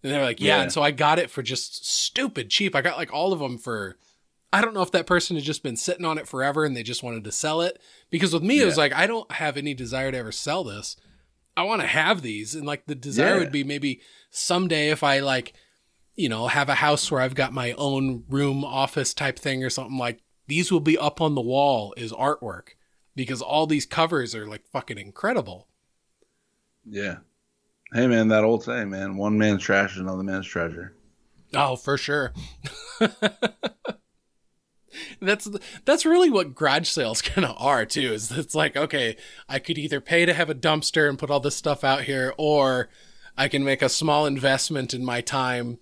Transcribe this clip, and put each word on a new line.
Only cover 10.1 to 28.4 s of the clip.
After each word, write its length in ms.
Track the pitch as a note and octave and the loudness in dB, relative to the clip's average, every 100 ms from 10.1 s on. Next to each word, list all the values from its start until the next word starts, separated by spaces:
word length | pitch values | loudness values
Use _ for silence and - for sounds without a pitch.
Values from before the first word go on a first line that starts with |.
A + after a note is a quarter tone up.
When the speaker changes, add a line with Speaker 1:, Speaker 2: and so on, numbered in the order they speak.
Speaker 1:
to 60 | C3 | -4
ever 140 | A2+ | -8
sell 320 | - - E3+ | -8 -4 -4
this. 320 | C#3+ G2+ G#2+ - _ _ _ _ _ - | -4 -8 -12 -14 _ _ _ _ _ -4
I 60 | |
wanna 240 | F#3 A3 C#3+ | 0 0 0
have 340 | D3+ D#3 G3+ | 2 2 2
these. 320 | B2+ G#2 A2 D3+ | -2 -8 -8 -8
And, 100 | D3 | -6
like, 200 | D3 - | -6 -6
the 100 | C#3+ | -8
desire 380 | C3 A#2+ E3+ F#3+ | -4 2 4 4
Speaker 2:
Yeah. 40 | |
Speaker 1:
would 120 | D#3 | 0
be 120 | C#3+ | -2
maybe 380 | C3+ C#3+ C#3+ B2+ - - _ | -4 -4 -4 -4 -10 -20 _
someday 600 | - - F3+ F#3 D#3+ D3+ | -8 -2 0 2 2 2
if 140 | D3+ | 2
I, 160 | D3 C#3 | 2 2
like, 340 | C#3 C3 B2 - _ _ _ _ _ - | 2 -2 -4 -18 _ _ _ _ _ -4
you 140 | D3+ | -2
know, 180 | A2 A#2+ | -2 0
have 220 | C#3+ C#3 | 0 2
a 60 | C3+ | 2
house 340 | D3+ D3 - | 4 2 2
where 120 | C#3+ | 0
I've 120 | C3 C3 | 0 0
got 180 | C3 | -2
my 180 | C3 A#2+ | -2 -6
own 500 | - C#3+ C3+ C3+ B2 - | -2 -2 0 -2 -4 -4
room 340 | C3+ C#3+ C#3 | 0 0 0
office 500 | C#3 C3+ C3+ - C3+ - | -4 -2 -2 -2 -4 -2
type 240 | C#3+ C3 | -4 -4
thing 240 | D3 C3 | -4 -4
or 60 | C3 | -4
something, 260 | - A#2 C3 | -6 -6 -4
like, 220 | A#2+ A#2 _ _ - | -4 -6 _ _ -4
these 240 | D3+ F3 | -2 2
will 80 | F3 | 2
be 160 | D3+ D#3+ | 4 4
up 240 | D3 - | 2 2
on 120 | D#3+ C#3+ | 0 0
the 60 | |
wall 520 | A#2 C3 C#3+ B2+ G2+ G#2+ | 0 2 4 2 -2 -10
as 140 | A2+ | -10
artwork 580 | A2+ C3+ D3+ A2+ F#2 - _ _ _ _ - | -2 -2 -2 -6 -12 -16 _ _ _ _ -8
because 260 | B2 B2+ | -6 -6
all 240 | B2 D3+ D#3 | 0 0 2
these 200 | D3+ - | 0 0
covers 480 | - E3 E3+ A#2+ A2+ | 0 2 2 -4 -8
are, 100 | G#2 | -10
like, 220 | G#2+ _ | -14 _
fucking 300 | C#3 - G#2 | -8 -8 -12
incredible. 680 | G2 - G3 A#3+ G#2 F#2 _ _ _ _ _ _ _ _ _ _ _ _ A2+ | -14 -6 -2 -2 -4 -12 _ _ _ _ _ _ _ _ _ _ _ _ -14
Speaker 2:
Yeah. 300 | G2+ G2+ E2+ _ _ _ _ _ _ - | -8 -6 -8 _ _ _ _ _ _ -4
Hey, 120 | A2+ B2+ | 2 4
man, 200 | A#2 A2 | 6 6
that 160 | G#2+ | 6